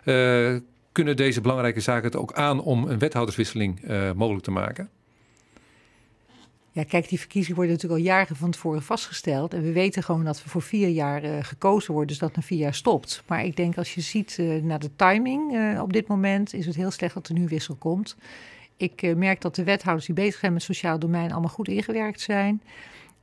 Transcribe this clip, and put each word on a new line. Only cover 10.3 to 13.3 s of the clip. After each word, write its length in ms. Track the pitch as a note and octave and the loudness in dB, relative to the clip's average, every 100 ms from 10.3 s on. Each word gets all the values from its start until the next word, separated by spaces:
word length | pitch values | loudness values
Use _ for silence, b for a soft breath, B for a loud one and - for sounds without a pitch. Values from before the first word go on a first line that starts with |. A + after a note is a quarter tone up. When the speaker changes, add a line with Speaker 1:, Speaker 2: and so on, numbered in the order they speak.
| D3 | -4
Speaker 2:
we 60 | - | -6
voor 140 | F3 | -6
vier 260 | - G#3+ F#3+ | -2 0 2
jaar, 340 | D#3+ C#3+ C#3+ | 2 0 -2
eh, 80 | D3+ D3+ | -4 -4
gekozen 520 | - - G3 G#3 - | -6 -2 2 4 2
worden, 160 | D3+ D3+ | 0 0
dus 100 | D3 | 0
dat 180 | E3 - | -2 -2
na 60 | |
vier 160 | - F3 | -2 0
jaar 160 | C#3+ | 0
stopt. 480 | C#3 B3 F3 - - | 0 2 2 0 -10
Maar 180 | - | -4